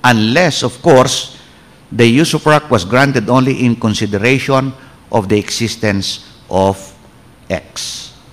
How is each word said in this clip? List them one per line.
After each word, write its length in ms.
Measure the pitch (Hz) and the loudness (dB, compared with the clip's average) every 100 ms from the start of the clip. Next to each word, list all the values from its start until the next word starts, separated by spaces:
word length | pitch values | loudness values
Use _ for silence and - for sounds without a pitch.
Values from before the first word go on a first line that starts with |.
Unless, 600 | 127 117 107 143 180 - 123 | 2 2 2 2 0 0 -6
of 160 | - | -2
course, 560 | 170 131 131 - - - - - - - - | 4 4 4 -2 -8 -18 -20 -20 -20 -20 -12
the 100 | 107 | 0
usufruct 680 | 117 123 165 156 151 151 - | 2 4 2 0 2 2 2
was 140 | 113 | -2
granted 440 | 90 123 139 131 107 | 0 0 2 0 2
only 360 | 127 131 127 | 2 2 -2
in 120 | 123 117 | -4 -2
consideration 960 | 110 101 101 101 113 135 - 135 135 123 - - - | -4 -2 -4 -2 0 0 0 -2 -2 -10 -20 -20 -4
of 160 | 113 98 | -4 0
the 100 | 107 | -2
existence 880 | 98 - 113 - 107 101 95 - - - - | -2 -6 -6 -4 -2 -2 -4 -10 -16 -20 -4
of 240 | 92 95 95 - - - - - - - | 0 0 -2 -10 -20 -20 -20 -20 -20 -8
X 640 | 190 - - - - - - - | -8 -8 -14 -12 -12 -16 -20 -20